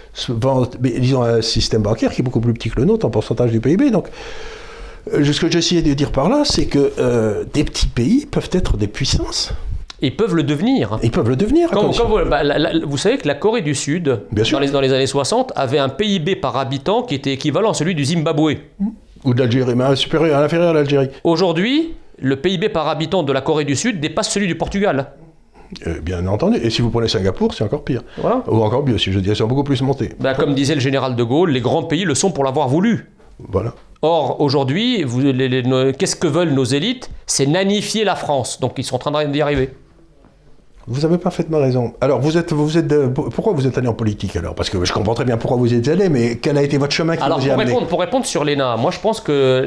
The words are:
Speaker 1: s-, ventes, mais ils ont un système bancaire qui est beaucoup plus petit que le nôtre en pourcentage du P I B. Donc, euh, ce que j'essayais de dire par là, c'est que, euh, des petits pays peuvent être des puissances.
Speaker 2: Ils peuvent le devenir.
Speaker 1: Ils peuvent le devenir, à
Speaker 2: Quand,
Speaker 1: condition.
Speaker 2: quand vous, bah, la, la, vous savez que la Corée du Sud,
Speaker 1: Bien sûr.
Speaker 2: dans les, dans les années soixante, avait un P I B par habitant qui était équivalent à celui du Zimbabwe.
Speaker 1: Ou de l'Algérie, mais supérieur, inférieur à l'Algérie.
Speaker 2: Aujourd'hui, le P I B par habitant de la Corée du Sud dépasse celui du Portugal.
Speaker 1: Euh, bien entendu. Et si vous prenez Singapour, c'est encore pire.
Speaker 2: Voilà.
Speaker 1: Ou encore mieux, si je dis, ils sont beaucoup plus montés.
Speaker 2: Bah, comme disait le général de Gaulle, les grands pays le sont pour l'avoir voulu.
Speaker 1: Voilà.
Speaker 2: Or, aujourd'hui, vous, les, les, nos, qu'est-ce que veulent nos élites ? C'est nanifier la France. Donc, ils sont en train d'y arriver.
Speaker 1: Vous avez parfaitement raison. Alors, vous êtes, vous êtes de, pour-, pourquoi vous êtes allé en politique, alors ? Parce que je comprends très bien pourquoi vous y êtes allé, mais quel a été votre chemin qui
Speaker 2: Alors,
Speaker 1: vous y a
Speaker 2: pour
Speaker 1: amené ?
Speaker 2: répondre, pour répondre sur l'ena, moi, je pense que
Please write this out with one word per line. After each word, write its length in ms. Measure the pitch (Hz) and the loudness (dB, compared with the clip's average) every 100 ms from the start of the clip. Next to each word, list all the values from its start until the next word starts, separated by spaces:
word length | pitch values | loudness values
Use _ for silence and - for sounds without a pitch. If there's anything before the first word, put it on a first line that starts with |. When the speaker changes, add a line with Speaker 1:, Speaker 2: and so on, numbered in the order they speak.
| - | -18
Speaker 1:
s-, 160 | - - | -10 -6
ventes, 480 | 113 127 131 123 - | -2 0 2 0 -2
mais 80 | 127 | -2
ils 260 | 117 127 135 | 0 2 2
ont 80 | |
un 180 | 120 113 | 2 2
système 400 | 110 - - 113 | 0 -2 0 0
bancaire 300 | 101 110 262 | 0 0 0
qui 100 | - | 0
est 20 | |
beaucoup 180 | 131 123 | -2 0
plus 120 | 117 | 0
petit 160 | 113 117 | -2 -4
que 100 | - | 0
le 60 | 143 | 2
nôtre 200 | 220 170 | 2 2
en 40 | |
pourcentage 420 | 110 - 117 120 | -2 -2 0 0
du 100 | 113 | 2
P 100 | 123 | 2
I 60 | 185 | 2
B. 120 | 285 | 2
Donc, 180 | 202 - - - - - - - - - - - | 2 -2 -10 -14 -12 -12 -14 -18 -16 -18 -16 -4
euh, 100 | 147 | 0
ce 160 | 147 147 | 2 2
que 100 | 170 | 0
j'essayais 300 | 170 160 170 | 0 2 2
de 120 | 160 | 2
dire 180 | 143 143 | 0 0
par 180 | - 151 | 0 2
là, 140 | 294 285 | 2 2
c'est 200 | - 135 | 0 0
que, 240 | 143 139 - | 2 2 2
euh, 440 | 127 120 110 101 104 | 0 2 0 -2 -2
des 100 | 143 | -2
petits 240 | 147 - - | -2 0 -2
pays 380 | - 120 247 - | 0 2 2 0
peuvent 240 | - - | -4 -2
être 260 | 185 - - | -2 0 0
des 100 | 107 | -2
puissances. 640 | - 135 - 339 - - - - - - - | -2 -2 -2 -2 -4 -6 -6 -6 -6 -8 -6
Speaker 2:
Ils 140 | 143 - | -4 -2
peuvent 200 | 214 170 | 0 0
le 80 | |
devenir. 540 | 139 147 208 262 113 107 | 0 0 2 0 0 0
Speaker 1:
Ils 80 | 120 | 0
peuvent 160 | 120 113 | 0 0
le 60 | 131 | 0
devenir, 340 | 214 294 339 | 2 2 2
à 20 | |
Speaker 2:
Quand, 80 | 202 | 2
Speaker 1:
condition. 240 | 214 - 233 | 0 2 2
Speaker 2:
quand 160 | 214 | 2
vous, 60 | 156 | 2
bah, 120 | 147 | 2
la, 140 | 151 143 | 2 0
la, 140 | 151 165 160 | 0 0 -2
vous 120 | 139 | -2
savez 200 | 196 269 | 0 0
que 100 | 143 | 0
la 60 | 139 | 0
Corée 260 | 202 233 | 0 0
du 140 | 147 135 | -2 -4
Sud, 460 | - 160 160 120 - | -2 -2 0 -2 -2
Speaker 1:
Bien 120 | 107 113 | -2 0
sûr. 120 | 143 | 0
Speaker 2:
dans 80 | 139 | 0
les, 60 | |
dans 100 | 139 | 2
les 120 | 135 | 2
années 140 | 131 135 | 2 2
soixante, 440 | 143 135 226 - - | 0 0 0 0 -2
avait 220 | 135 147 | 0 0
un 100 | 135 | 0
P 160 | - 208 | 0 0
I 140 | 196 | 0
B 160 | 156 180 | 0 -2
par 160 | 135 123 | -2 -2
habitant 460 | 131 139 - 214 | -2 -4 0 -2
qui 120 | 247 139 | 0 -4
était 180 | 135 | -2
équivalent 380 | 131 151 135 214 | -2 -2 0 0
à 20 | |
celui 220 | 175 151 175 | 0 -2 0
du 100 | 135 | 0
Zimbabwe. 500 | 175 165 151 156 135 - - 202 226 - - 135 | 0 0 2 2 0 -6 -6 -6 -6 -16 -6 0
Speaker 1:
Ou 80 | |
de 60 | 120 | 2
l'Algérie, 340 | 123 127 123 120 | 2 2 2 2
mais 200 | 131 135 | 2 2
supérieur, 420 | - 160 160 139 | 0 2 2 2
inférieur 280 | 147 165 175 | 2 2 2
à 40 | |
l'Algérie. 360 | 160 139 143 131 - - | 2 2 2 0 0 0
Speaker 2:
Aujourd'hui, 720 | 160 185 160 202 285 330 - - - | 2 2 2 0 0 -2 -6 -16 -6
le 160 | 131 135 | -2 0
P 140 | 175 | 0
I 60 | 190 | 0
B 100 | 208 | -2
par 180 | 190 151 | 0 -2
habitant 360 | 151 156 190 | -2 0 0
de 100 | 143 | 0
la 80 | 135 | 0
Corée 240 | 127 156 139 | 0 0 0
du 100 | 135 | 0
Sud 240 | 233 208 | 0 -2
dépasse 300 | 151 156 214 | -4 -2 -2
celui 180 | 202 196 | -2 -2
du 80 | 160 | -2
Portugal. 520 | 170 202 202 139 135 - - - - - - - - | -4 0 0 0 -4 -12 -20 -20 -20 -20 -20 -10 -8
Speaker 1:
Euh, 140 | 78 | -6
bien 240 | 76 90 90 | -4 -4 -2
entendu. 300 | 104 170 233 | 0 2 2
Et 60 | 117 | 0
si 120 | - | 0
vous 80 | 117 | 0
prenez 200 | 117 113 | 0 0
Singapour, 440 | - 190 190 220 | 0 0 0 -2
c'est 100 | - - | -2 -2
encore 180 | 147 | -2
pire. 180 | - - - - | -4 -6 -6 -6
Speaker 2:
Voilà. 240 | 165 254 - | -2 -2 0
Speaker 1:
Ou 160 | 113 | 2
encore 220 | 107 123 127 | 2 2 0
mieux, 120 | 101 | 0
si 140 | 95 | 0
je 80 | 98 | 0
dis, 100 | 95 | 0
ils 60 | 107 | 0
sont 120 | 110 | 0
beaucoup 180 | 135 139 | 0 0
plus 160 | 127 | 0
montés. 300 | 131 139 107 - | 0 -2 -4 -4
Speaker 2:
Bah, 140 | 135 | -2
comme 220 | 131 156 139 | 0 0 2
disait 200 | 135 139 | 2 0
le 40 | |
général 340 | 120 135 131 117 | 0 0 0 0
de 60 | |
Gaulle, 280 | 117 139 185 | 2 2 2
les 100 | 127 | 2
grands 220 | 120 143 | 2 0
pays 220 | 151 147 190 | 0 0 0
le 100 | 135 | 0
sont 160 | 196 | 0
pour 120 | 143 135 | 0 0
l'avoir 240 | 131 139 | 0 2
voulu. 420 | 143 214 196 - - - - | 2 2 0 -4 -20 -20 -20
Speaker 1:
Voilà. 360 | - 98 110 - - - | -6 -4 -4 -8 -18 -4
Speaker 2:
Or, 380 | 151 165 131 127 | 0 2 0 0
aujourd'hui, 640 | 147 143 127 156 240 240 | 2 2 2 0 0 0
vous, 160 | 143 120 | -2 0
les, 300 | 139 127 131 | 2 2 0
les, 120 | 131 | 0
nos, 280 | 123 131 131 | 2 2 2
qu'est-ce 240 | 127 185 - | 0 -2 -2
que 120 | 175 | 0
veulent 260 | 143 175 | 2 2
nos 100 | 135 | 2
élites ? 460 | 127 139 190 254 - - - | 2 0 0 -4 -8 -14 -6
C'est 180 | - 139 | 0 2
nanifier 600 | 170 196 202 - 175 196 | 2 2 0 -2 -2 0
la 100 | 160 | 0
France. 440 | - 143 117 - | -2 -2 -2 -4
Donc, 120 | 123 - | -4 -4
ils 60 | 123 | -4
sont 100 | 123 | -2
en 40 | 151 | -2
train 140 | 147 147 | 0 0
d'y 160 | 143 | 0
arriver. 300 | 143 143 131 - - - - - - _ - - - - - | 0 0 -2 -4 -20 -20 -20 -20 -20 _ -20 -20 -20 -20 -8
Speaker 1:
Vous 180 | 123 156 | -2 0
avez 140 | 170 | 0
parfaitement 400 | 180 175 160 160 | 0 -4 -2 0
raison. 340 | 135 127 117 - | 2 2 -2 -2
Alors, 180 | 135 127 | 0 2
vous 160 | 143 165 | 2 0
êtes, 140 | 170 | 0
vous 240 | 151 151 165 | 0 0 0
êtes 80 | 143 | 2
de, 200 | 147 135 | 2 2
pour-, 220 | 127 139 | 0 -4
pourquoi 240 | - 180 | -2 -2
vous 140 | 170 131 | 0 0
êtes 100 | 123 | 0
allé 100 | 127 | -2
en 60 | |
politique, 420 | 107 113 101 98 - | 0 -2 -2 -4 -6
alors ? 180 | 85 87 | -6 -4
Parce 160 | 92 | -4
que 120 | 95 | -2
je 80 | 90 | -2
comprends 220 | - 101 | 0 -2
très 120 | 117 127 | 0 0
bien 120 | 117 | 0
pourquoi 200 | 123 127 | 0 0
vous 140 | 120 | 2
y 60 | 120 | 2
êtes 100 | 120 | 2
allé, 220 | 165 196 | 2 2
mais 280 | 143 117 117 | 2 0 0
quel 200 | 160 143 | 0 2
a 60 | |
été 160 | 143 143 | 2 2
votre 140 | 143 | 0
chemin 220 | - 165 165 | 0 0 0
qui 60 | |
Speaker 2:
Alors, 180 | 139 156 | 0 0
Speaker 1:
vous 60 | 131 | 2
y 60 | |
a 20 | |
Speaker 2:
pour 80 | 135 | 2
Speaker 1:
amené ? 120 | 220 240 | 2 0
Speaker 2:
répondre, 120 | 190 | 0
pour 100 | 165 | -2
répondre 260 | 175 262 - | 0 0 -2
sur 180 | 165 | -2
l'ena, 320 | 147 143 131 117 | 0 0 0 0
moi, 140 | 135 | 0
je 100 | 170 | 0
pense 220 | 202 220 | -2 -2
que 420 | - 143 135 131 | 0 2 4 4